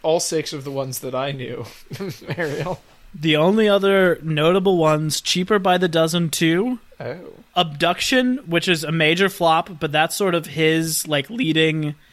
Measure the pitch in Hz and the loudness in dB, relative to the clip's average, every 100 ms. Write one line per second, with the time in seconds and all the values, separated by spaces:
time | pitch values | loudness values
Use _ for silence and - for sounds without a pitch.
0 | 160 170 - 160 151 151 135 135 135 127 | 0 0 0 -4 -4 -10 -8 -6 -6 -8
1 | 131 127 139 135 127 120 113 - - 139 | -6 -4 -4 -6 -10 -10 -12 -16 -16 -10
2 | 196 - 185 180 156 139 160 175 _ - | -10 -10 -10 -6 -4 -4 -6 -8 _ -20
3 | - 160 156 151 165 214 208 202 196 196 | -20 -4 0 4 4 4 4 4 4 4
4 | 180 165 160 151 160 190 190 180 156 156 | 4 0 -2 2 4 4 2 4 4 2
5 | 156 143 - 175 185 208 185 180 180 160 | 0 -4 -2 -2 0 0 2 2 2 2
6 | 160 175 165 - 165 170 240 247 - - | 2 0 -2 0 2 2 0 -4 -10 -14
7 | 123 165 170 - - 180 170 143 165 180 | -12 -12 -16 -20 -6 -2 -2 0 -2 0
8 | - 262 254 262 170 170 190 160 151 165 | 2 2 2 -2 -2 0 2 -2 0 2
9 | 156 170 196 - 165 160 170 165 156 151 | 2 4 0 2 2 2 0 -8 -2 0
10 | 165 - 196 170 160 160 156 160 160 156 | 0 0 0 0 -4 0 2 2 -2 -4
11 | - 143 139 233 160 156 160 156 151 147 | -2 -4 -4 -4 0 2 2 0 -4 -8
12 | _ | _